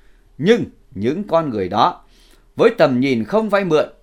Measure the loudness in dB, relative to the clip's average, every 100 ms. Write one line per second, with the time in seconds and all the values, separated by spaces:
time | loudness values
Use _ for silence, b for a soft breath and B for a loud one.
0 | _ _ _ -6 0 0 0 _ _ -6
1 | -4 -4 0 -2 0 -4 -4 0 0 0
2 | b b b b b 0 0 4 0 2
3 | 0 -2 0 -2 0 -2 0 0 -2 -8